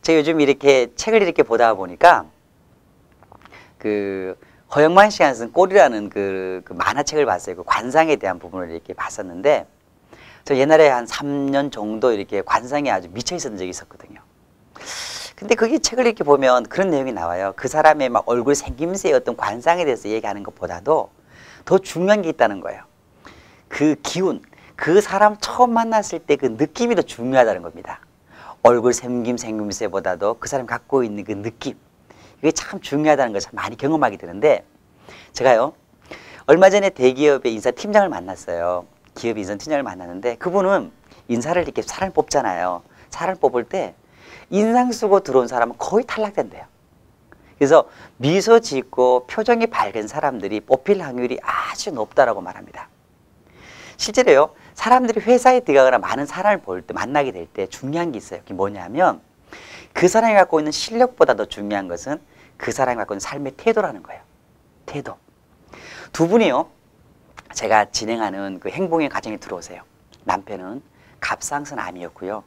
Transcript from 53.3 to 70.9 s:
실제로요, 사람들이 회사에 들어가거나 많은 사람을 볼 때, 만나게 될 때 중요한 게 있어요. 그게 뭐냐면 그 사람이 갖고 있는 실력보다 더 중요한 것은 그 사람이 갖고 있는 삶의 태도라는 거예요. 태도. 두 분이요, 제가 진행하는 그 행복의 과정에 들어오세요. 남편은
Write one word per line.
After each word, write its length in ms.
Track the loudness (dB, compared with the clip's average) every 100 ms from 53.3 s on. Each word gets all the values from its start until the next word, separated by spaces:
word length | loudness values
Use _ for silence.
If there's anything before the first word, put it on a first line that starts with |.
| _ _ _ -20 -20 -20 -10
실제로요, 580 | -4 2 6 6 4 -2 -20
사람들이 460 | -8 4 4 4 -2
회사에 400 | 2 4 6 4
들어가거나 380 | 4 6 6 4
많은 280 | 0 -6 -6
사람을 360 | -2 0 -2
볼 200 | -4 -10
때, 100 | -8
만나게 380 | -8 -2 -2 -2
될 160 | -6 -12
때 200 | -8 -8
중요한 440 | -8 -8 -6 -6
게 60 | -8
있어요. 220 | -12 -16
그게 140 | _
뭐냐면 640 | -6 -4 -6 -10 0 0 0 _ _ _ -20 -20 -20 -12
그 160 | 0 2
사람이 260 | 4 4
갖고 240 | 4 4 2
있는 120 | -2
실력보다 600 | -6 -6 0 0 4 2
더 100 | 2
중요한 440 | -2 -8 -6 -6 -6
것은 320 | -10 -8 -10 _ _ _ _
그 160 | -8
사람이 240 | -2 -2 -2
갖고 180 | -6
있는 60 | -8
삶의 320 | -8 -10 -10 -4
태도라는 460 | 0 0 -2 -6
거예요. 180 | -18 -20 _ _ _ _ _ _ -14
태도. 300 | -12 -12 -18 _ _ _ _ _ -20 -20 -20 -16
두 140 | -2 2
분이요, 400 | 4 4 2 -4 _ _ _ _ _ _ -20 _
제가 320 | -10 0 2 2
진행하는 720 | -4 -6 -4 -4 -6 -10 -10
그 100 | -10
행복의 380 | -6 -2 -2 -2
과정에 280 | -6 -10 -14
들어오세요. 460 | -12 -12 -12 -20 -20 _ _ _
남편은 580 | -6 -6 -6 -14 -12 -14 _